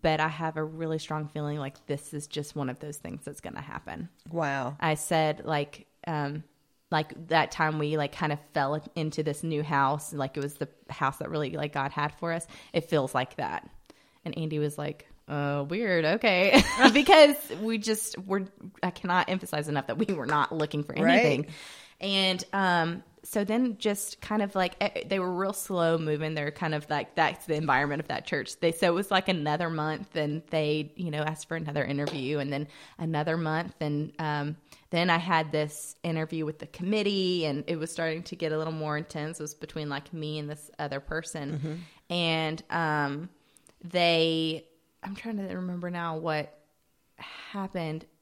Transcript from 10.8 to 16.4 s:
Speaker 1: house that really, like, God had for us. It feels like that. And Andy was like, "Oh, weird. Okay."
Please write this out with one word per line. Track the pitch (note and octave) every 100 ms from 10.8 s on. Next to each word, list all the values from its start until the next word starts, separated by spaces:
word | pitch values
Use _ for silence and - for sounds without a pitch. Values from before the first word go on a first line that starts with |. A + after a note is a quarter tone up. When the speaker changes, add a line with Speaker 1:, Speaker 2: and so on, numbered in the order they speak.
| -
Speaker 1:
house | - C#3 C#3+
that | -
really, | D#3 C#3 D#3+
like, | D3
God | D3 C3+
had | D3 D3
for | - E3+
us. | E3 - - -
It | E3+ D#3+
feels | D#3 C3 C3
like | B2+ -
that. | C3 E2+ - - _ - _ _
And | E3+ -
Andy | D#3 D3+
was | D3 D3
like, | C#3+ D3 - - -
"Oh, | D3 C#3+ C#3+
weird. | C#3+ F#3 A3+ F3 D#3
Okay." | G#3 A3+ F3+